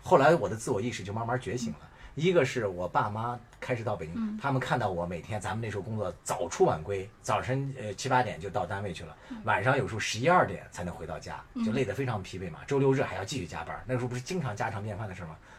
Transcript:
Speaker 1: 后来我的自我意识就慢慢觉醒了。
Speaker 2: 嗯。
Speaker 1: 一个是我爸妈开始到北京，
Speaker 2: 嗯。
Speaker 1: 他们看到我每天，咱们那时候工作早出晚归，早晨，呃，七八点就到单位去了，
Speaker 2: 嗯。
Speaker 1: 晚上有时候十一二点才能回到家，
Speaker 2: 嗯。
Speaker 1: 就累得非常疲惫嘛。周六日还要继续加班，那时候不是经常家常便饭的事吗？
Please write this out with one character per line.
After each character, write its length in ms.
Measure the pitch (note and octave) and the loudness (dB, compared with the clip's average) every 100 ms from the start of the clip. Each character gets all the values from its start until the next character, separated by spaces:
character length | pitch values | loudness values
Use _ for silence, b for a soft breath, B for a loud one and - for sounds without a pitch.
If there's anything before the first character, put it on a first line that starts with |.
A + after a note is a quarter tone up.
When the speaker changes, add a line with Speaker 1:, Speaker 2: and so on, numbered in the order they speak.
Speaker 1:
后 160 | - D3 | 4 8
来 160 | C#3+ | 8
我 140 | E3 G2 | 6 2
的 60 | |
自 160 | G#2+ - | -4 -2
我 100 | G#2 | -2
意 120 | A#2+ | -2
识 100 | - | -4
就 100 | F#2+ | -6
慢 140 | G#2+ A2+ | -4 -2
慢 120 | B2+ | -2
觉 160 | F#2 B2 | -2 -4
醒 160 | A3+ | -4
了。 60 | - | -6
Speaker 2:
嗯。 80 | - B B | -14 B B
Speaker 1:
一 160 | - F3 | 0 4
个 140 | F3 | 6
是 220 | C3 B2 G#2 | 4 2 -2
我 200 | F2 F2+ | -2 0
爸 220 | C#3+ G#2+ | 0 0
妈 320 | G#2+ A#2 - - - | 0 -4 -4 -10 -12
开 160 | - | -4
始 80 | A#2+ | -2
到 140 | A2 G2 | -2 -4
北 100 | D#2+ | -4
京， 80 | E2+ | -4
Speaker 2:
嗯。 220 | G#2+ G#2+ | -4 -2
Speaker 1:
他 120 | C#3 | 0
们 80 | C3 | 0
看 180 | B2+ C#3 | 2 0
到 120 | G#2 | 0
我 160 | E2+ F2 | 0 -2
每 160 | E2+ | -4
天， 180 | - G#2+ | -6 -6
咱 100 | F#2+ | -4
们 80 | A2 | -4
那 80 | A2+ | -4
时 60 | G2+ | -4
候 40 | |
工 140 | G2+ A2 | -4 -4
作 180 | F#2 - | -4 -6
早 240 | - - - | -6 -4 -2
出 180 | - F3 | 4 4
晚 160 | E2 | 4
归， 260 | E2 G2 F#2 - | -2 -4 -4 -8
早 180 | - G#2 | 0 0
晨， 340 | F#2 C3+ C#3 C#3 | 2 -2 -2 -6
呃， 120 | G#2+ | -8
七 140 | F#2+ C3 | -4 2
八 140 | B2+ | 4
点 160 | G#2+ D#2+ | 4 -2
就 120 | F#2+ | -4
到 160 | G2 F2 | -2 -2
单 160 | G2 | -2
位 100 | G#2 | -4
去 120 | E2 | -6
了， 120 | D#2+ - B | -12 -14 B
Speaker 2:
嗯。 80 | A#3+ | -6
Speaker 1:
晚 200 | A2 G2+ | 0 4
上 120 | A#2 C#3 | 4 4
有 120 | G2 | 2
时 60 | |
候 40 | A2 | -2
十 200 | - A2 | -2 2
一 100 | D3 | 6
二 180 | F3+ G2+ | 6 6
点 200 | D#2+ - | 0 -10
才 140 | - | -8
能 100 | F2 | -6
回 120 | E2 D#2+ | -6 -8
到 120 | D#2 | -8
家， 240 | E2 D2+ - | -8 -12 -10
Speaker 2:
嗯。 100 | B3 | -4
Speaker 1:
就 80 | A3+ | 0
累 100 | G#2+ | 0
得 100 | G2+ | 0
非 100 | G2 | 0
常 180 | C3 G#2+ | 0 -2
疲 160 | F2 F2+ | -4 -8
惫 120 | F2+ | -8
嘛。 80 | D2+ - | -8 0
周 120 | C#3 | 4
六 140 | C3+ | 6
日 100 | C3+ | 6
还 140 | - F#2 | 2 -2
要 80 | |
继 140 | G2+ B2 | -4 -4
续 80 | E2+ | -6
加 180 | D#2+ | -8
班， 180 | D#2 D2 A2 | -8 -8 -2
那 80 | |
时 60 | B2+ | -2
候 60 | B2 | -2
不 80 | |
是 60 | B2 | -4
经 200 | C3 F3+ | -4 -4
常 140 | C3 | -2
家 160 | G#2 A2 | -2 -2
常 120 | G2+ | -2
便 140 | G#2+ F#2+ | -4 -6
饭 100 | G#2+ | -6
的 60 | |
事 80 | F2+ | -8
吗？ 120 | E2 D#2 B | -10 -12 B